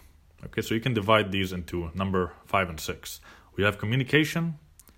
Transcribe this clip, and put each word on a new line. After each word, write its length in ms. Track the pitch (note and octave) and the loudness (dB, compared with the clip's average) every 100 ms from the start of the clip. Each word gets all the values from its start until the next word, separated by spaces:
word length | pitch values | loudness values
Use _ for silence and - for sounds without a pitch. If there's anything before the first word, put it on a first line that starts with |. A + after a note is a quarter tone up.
| - - _ - - | -20 -20 _ -18 -12
Okay, 160 | - | -6
so 120 | - | -2
you 80 | A2+ | -2
can 120 | C3 | 0
divide 380 | A2+ G2 A2 G2+ | 0 4 4 4
these 200 | G2 F#2 | 0 -2
into 400 | F2+ D#2+ F2 E2 | -4 -6 -6 -4
number 380 | F2 F#2+ F#2+ F2 - - | -4 0 0 -2 -6 -4
five 240 | G2+ F2 | 0 0
and 100 | D#2+ | -4
six. 420 | - E2+ - - - - - - | -8 -8 -10 -16 -18 -20 -12 0
We 80 | |
have 140 | G2+ G2+ | 2 2
communication 800 | G#2+ C3 C3 D3+ D3+ E3 E3+ D3+ - - - | 0 0 2 2 2 0 -4 -6 -14 -20 -20